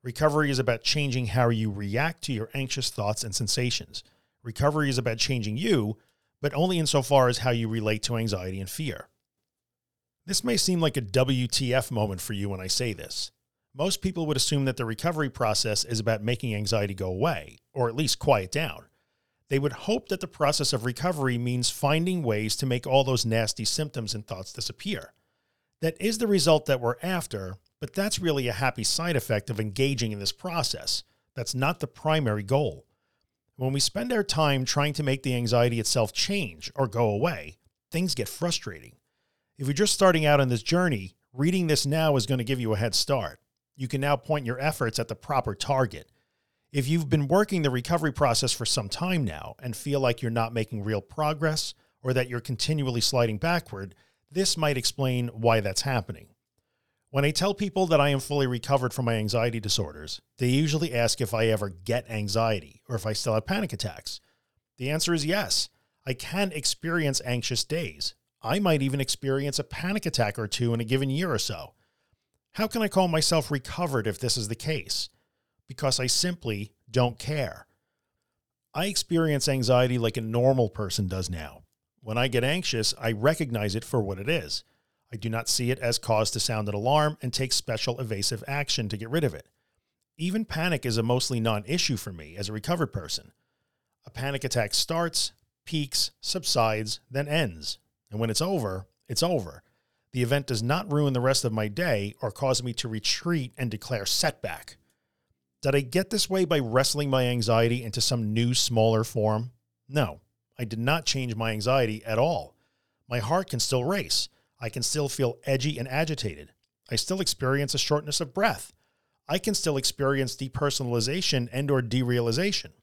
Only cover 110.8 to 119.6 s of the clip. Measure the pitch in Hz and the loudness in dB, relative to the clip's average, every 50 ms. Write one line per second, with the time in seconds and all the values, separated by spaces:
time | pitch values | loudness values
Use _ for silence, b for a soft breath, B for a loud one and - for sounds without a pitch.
110.8 | 117 127 151 165 - - - 135 131 123 110 107 113 113 110 107 101 120 131 139 | 0 2 0 2 0 -2 -2 -2 -2 -4 -2 -2 -2 -2 -2 0 2 2 4 4
111.8 | 123 110 107 110 - 113 110 110 127 160 175 101 78 - _ _ _ _ _ _ | 4 2 0 -4 -4 -2 2 2 2 2 2 -2 -4 -8 _ _ _ _ _ _
112.8 | _ _ _ _ _ _ 120 120 107 107 160 185 190 - - 120 - - 135 127 | _ _ _ _ _ _ -4 -4 0 0 0 0 0 -2 -2 -2 0 2 2 0
113.8 | 123 151 190 202 139 82 - - - - _ _ _ _ _ _ 120 113 - 131 | 2 0 -2 -2 -2 0 0 0 -2 -2 _ _ _ _ _ _ -10 -8 -6 -4
114.8 | 117 - - 151 147 135 - - 135 117 117 - - - 135 135 123 151 151 123 | -4 -2 -2 -2 -2 -2 -2 0 0 0 0 -4 -2 0 0 2 2 0 -2 -2
115.8 | 120 135 127 - - 156 156 - - 104 78 73 76 - _ _ _ _ _ _ | -6 -4 -2 -2 -2 -2 -2 -4 -4 -6 -6 -8 -16 -20 _ _ _ _ _ _
116.8 | _ - 120 110 - - 185 190 185 - - - 135 127 135 139 143 139 - 147 | _ -4 -2 -2 -2 -2 -2 -2 -2 -2 -2 -2 0 0 2 2 0 0 0 -2
117.8 | - - 151 147 151 151 147 - 170 135 - 190 202 - 139 - - - _ _ | 0 2 0 0 0 -2 -4 -4 -4 -4 -2 0 2 2 0 -2 -8 -16 _ _
118.8 | _ _ _ _ _ _ _ _ _ - 147 185 - 220 208 - | _ _ _ _ _ _ _ _ _ -4 -4 -2 0 0 -2 0